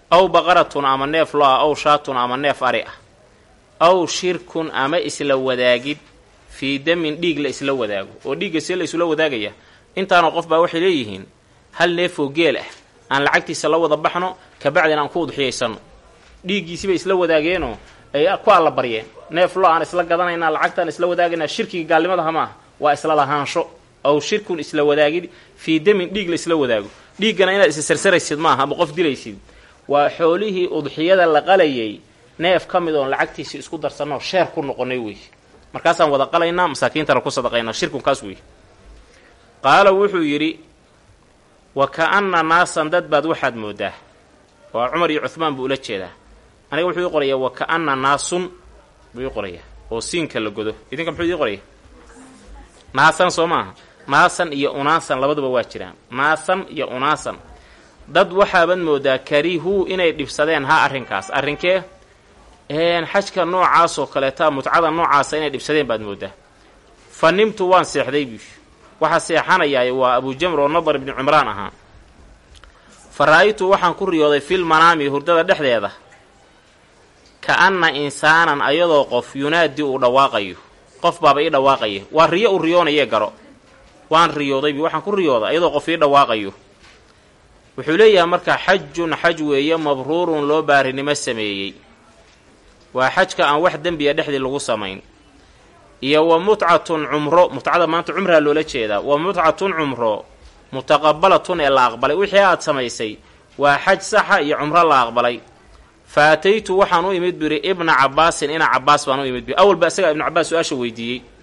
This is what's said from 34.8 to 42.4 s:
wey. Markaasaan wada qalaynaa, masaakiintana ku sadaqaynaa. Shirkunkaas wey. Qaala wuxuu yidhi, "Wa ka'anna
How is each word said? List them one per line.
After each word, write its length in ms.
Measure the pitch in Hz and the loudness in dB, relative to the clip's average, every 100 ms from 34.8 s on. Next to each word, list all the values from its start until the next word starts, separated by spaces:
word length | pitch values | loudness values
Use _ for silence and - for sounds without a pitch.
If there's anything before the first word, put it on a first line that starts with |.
| 127 127 | -6 -6
wey. 180 | 110 95 - _ _ _ _ | -8 -12 -20 _ _ _ _
Markaasaan 380 | 143 165 170 156 | -2 0 2 2
wada 160 | 135 135 | 2 0
qalaynaa, 420 | 170 170 175 180 | 0 0 0 -2
masaakiintana 520 | 135 123 156 151 127 | 0 -2 -2 0 0
ku 100 | 143 | 0
sadaqaynaa. 420 | 131 120 120 113 | -4 -2 -2 -4
Shirkunkaas 500 | 110 165 135 143 135 | -4 -6 -2 -2 -2
wey. 140 | 101 - - _ _ _ - - _ _ _ _ _ _ | -6 -16 -20 _ _ _ -20 -20 _ _ _ _ _ _
Qaala 300 | 135 165 196 | 2 6 6
wuxuu 300 | 190 202 185 | 4 0 0
yidhi, 380 | 151 147 156 - - _ _ _ _ _ _ _ _ _ _ | -2 -2 -4 -6 -18 _ _ _ _ _ _ _ _ _ _
"Wa 120 | 135 139 | -4 -4
ka'anna 560 | - 165 202 196 175 | -2 0 0 0 0